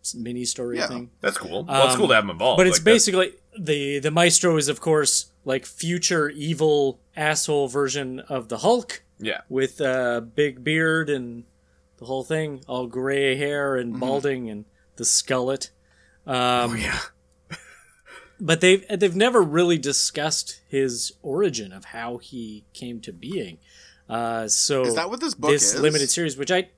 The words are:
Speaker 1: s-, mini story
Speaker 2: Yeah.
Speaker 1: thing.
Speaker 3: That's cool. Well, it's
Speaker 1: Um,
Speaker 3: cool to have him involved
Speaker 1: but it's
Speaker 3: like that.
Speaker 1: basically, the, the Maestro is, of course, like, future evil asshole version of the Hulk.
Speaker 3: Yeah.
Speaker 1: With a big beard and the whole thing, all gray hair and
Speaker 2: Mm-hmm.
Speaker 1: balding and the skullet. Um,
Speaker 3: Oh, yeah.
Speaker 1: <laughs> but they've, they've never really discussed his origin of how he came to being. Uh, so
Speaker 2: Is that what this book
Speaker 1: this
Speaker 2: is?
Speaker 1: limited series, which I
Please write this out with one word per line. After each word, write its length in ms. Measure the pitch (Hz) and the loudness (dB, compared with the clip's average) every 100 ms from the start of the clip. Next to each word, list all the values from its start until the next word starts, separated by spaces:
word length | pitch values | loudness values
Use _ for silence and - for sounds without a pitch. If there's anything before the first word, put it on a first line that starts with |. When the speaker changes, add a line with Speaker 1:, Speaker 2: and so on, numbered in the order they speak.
Speaker 1:
s-, 100 | - | -10
mini 320 | 120 117 123 120 | -10 -10 -6 -6
story 320 | - 120 120 | -6 -6 -4
Speaker 2:
Yeah. 100 | - | -4
Speaker 1:
thing. 220 | 123 120 _ | -6 -14 _
Speaker 3:
That's 160 | 104 - | -4 -4
cool. 240 | - - 165 | -6 -8 -2
Well, 180 | 135 135 | 4 4
it's 80 | 123 | 4
Speaker 1:
Um, 40 | |
Speaker 3:
cool 80 | 180 | 6
to 40 | |
have 100 | 113 101 | 4 4
him 40 | |
involved 280 | 82 120 123 | 0 2 6
Speaker 1:
but 80 | 185 | 6
it's 100 | - | 6
Speaker 3:
like 60 | 170 | 6
that. 60 | |
Speaker 1:
basically, 420 | 226 - 185 185 - _ 220 | 6 6 2 0 -2 _ -10
the, 400 | 156 147 139 143 | -2 -2 0 -2
the 120 | 147 | 0
Maestro 440 | 160 175 160 180 160 | 4 4 6 4 2
is, 140 | 143 | 0
of 100 | 139 | -2
course, 500 | - 151 139 - - _ 135 | 2 2 2 0 -4 _ -4
like, 200 | 131 - | -4 -4
future 640 | - 165 175 170 170 147 | -8 -4 -2 0 0 -2
evil 680 | 147 147 156 156 147 135 - _ - | -4 -6 0 4 4 2 -2 _ -4
asshole 500 | 151 156 - 147 135 | -2 0 0 0 0
version 500 | 135 135 139 131 127 | -2 -2 -2 -6 -10
of 280 | - 135 113 | -8 -8 -6
the 100 | 113 | 0
Hulk. 420 | 165 240 240 - _ _ | 2 2 0 -16 _ _
Speaker 3:
Yeah. 200 | 110 85 _ | -6 -6 _
Speaker 1:
With 320 | 131 135 - | -2 -2 -2
a 440 | 135 131 123 120 117 | -2 0 0 -2 -4
big 300 | 147 147 127 | -2 -2 -2
beard 460 | 127 160 160 160 147 | -2 0 0 0 -2
and 340 | 139 120 120 117 _ _ _ _ _ | -4 -4 -12 -18 _ _ _ _ _
the 80 | 117 | -8
whole 180 | 135 | -8
thing, 400 | 123 156 156 135 131 | -4 -4 -4 -10 -8
all 180 | 127 123 | -6 -6
gray 480 | 127 131 139 139 131 | -4 -2 0 0 0
hair 400 | 143 147 139 131 | -2 -2 -2 -2
and 160 | 120 | -4
Speaker 2:
Mm-hmm. 80 | 127 | -4
Speaker 1:
balding 500 | 127 139 139 131 117 | -2 0 -2 -4 -8
and 140 | 104 107 _ _ - | -12 -16 _ _ -4
the 80 | |
skullet. 680 | 113 - - 131 127 135 - _ _ _ _ _ - | 0 0 0 -2 0 -4 -8 _ _ _ _ _ -4
Um, 460 | 127 123 123 120 | 0 2 2 0
Speaker 3:
Oh, 20 | 113 | -2
yeah. 240 | 104 - - _ _ _ _ | -4 -4 -8 _ _ _ _
Speaker 1:
<laughs> 60 | - - - _ _ _ - - _ | -18 -18 -20 _ _ _ -20 -20 _
but 220 | 165 165 | 0 4
they've, 240 | 180 196 190 | 6 4 2
they've 300 | 202 196 175 | 0 2 4
never 240 | 240 240 | 4 4
really 360 | 170 156 175 165 | 4 4 4 2
discussed 840 | 139 135 - - 156 - - - _ | 0 -2 -2 -2 -2 -2 -6 -14 _
his 420 | 135 131 120 - _ | -2 -2 -2 -8 _
origin 520 | 151 143 202 117 101 | -6 -2 0 -2 -10
of 100 | 95 - | -16 -16
how 300 | 117 120 120 | -10 -10 -10
he 440 | - 127 113 104 _ | -12 -12 -12 -14 _
came 300 | - 123 120 | -14 -12 -12
to 100 | - | -14
being. 460 | 87 113 185 98 82 _ - - _ - | -14 -8 -8 -8 -14 _ -20 -20 _ -10
Uh, 400 | 113 117 113 110 | -6 -4 -4 -2
so 360 | - - 135 127 | -2 0 0 0
Speaker 2:
Is 100 | 123 | 0
that 140 | 175 | -2
what 100 | 240 | -4
this 140 | 320 - | -6 -2
book 160 | 151 | 0
Speaker 1:
this 220 | 143 - | 2 2
Speaker 2:
is? 80 | 127 | 2
Speaker 1:
limited 280 | 151 151 139 | 2 2 0
series, 280 | - 165 131 | -2 -2 -4
which 120 | 143 | -2
I 200 | 185 190 | -2 -2